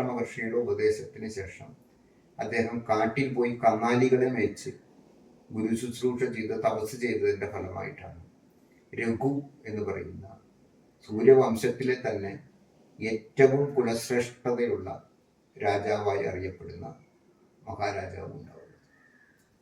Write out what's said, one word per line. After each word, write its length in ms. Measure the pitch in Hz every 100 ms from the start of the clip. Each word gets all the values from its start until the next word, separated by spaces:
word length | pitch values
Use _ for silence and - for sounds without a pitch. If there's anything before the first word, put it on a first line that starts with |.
| 127
മഹർഷിയുടെ 500 | 120 117 120 113 120
ഉപദേശത്തിന് 680 | 113 101 107 107 - 110 110 98
ശേഷം 320 | 90 - 76 - - _ _ _ _ -
അദ്ദേഹം 320 | 110 117 113 117 -
കാട്ടിൽ 400 | 110 113 139 135 120
പോയി 160 | 120 117
കന്നാലികളെ 680 | 113 107 117 123 127 127 127 117
മേയ്ച്ച് 380 | 101 - - - - - - - - - - 107
ഗുരു 180 | 110 117
ശുശ്രൂഷ 380 | 123 - 127 123 123 110
ചെയ്ത് 220 | 110 110 110
തപസ് 280 | 107 110 123 120
ചെയ്തതിൻ്റെ 440 | 104 101 98 101 92
ഫലമായിട്ടാണ് 680 | 90 95 95 - 95 - - _ _ _ _ _ _ 113
രഘു 320 | 113 117 135 143 - - 107
എന്ന് 140 | 107 98
പറയുന്ന 480 | - 90 90 92 - _ _ _ _ _ _ -
സൂര്യവംശത്തിലെ 880 | 107 123 131 120 113 120 - 127 123 110
തന്നെ 280 | 101 98 - - _ _ _ _ - 110
ഏറ്റവും 540 | 113 - - 131 139 139 127
കുലശ്രേഷ്ഠതയുള്ള 1120 | 117 113 - 123 120 - 123 120 120 98 - - - _ _ _ _ -
രാജാവായി 600 | 104 101 104 104 101 98 87
അറിയപ്പെടുന്ന 560 | 90 95 - 87 87 - - - _ _ _ _ _ 110
മഹാരാജാവ് 640 | - 101 98 92 92 - -
ഉണ്ടാവുന്നത്. 360 | 92 - - - _ _ _ _ _ _ _ _